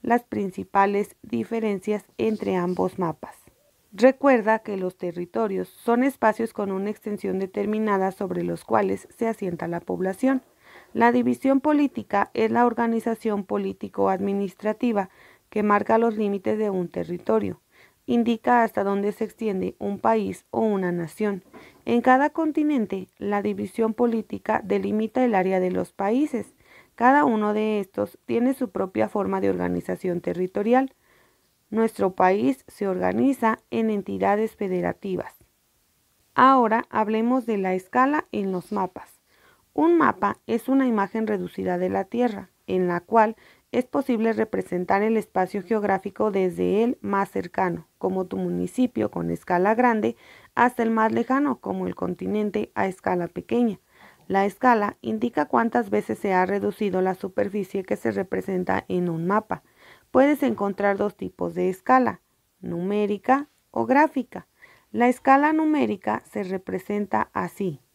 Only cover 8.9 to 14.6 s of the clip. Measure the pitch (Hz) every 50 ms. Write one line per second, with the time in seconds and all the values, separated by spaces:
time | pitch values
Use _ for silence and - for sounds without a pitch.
8.9 | 190 196 - - - - 233 226 220 - 202 185 175 160 170 165 170 175 - -
9.9 | 185 170 185 190 190 - - 262 269 262 _ _ _ _ _ - - - - _
10.9 | _ 220 226 240 240 247 240 247 247 - - 269 269 269 - 302 302 294 294 269
11.9 | - - 208 _ - 202 202 - _ - 226 220 226 233 240 240 233 233 233 226
12.9 | 226 226 220 233 226 220 - 226 208 202 196 _ 208 202 196 190 196 _ - 196
13.9 | - - 196 196 190 185 196 202 - 202 202 190 - _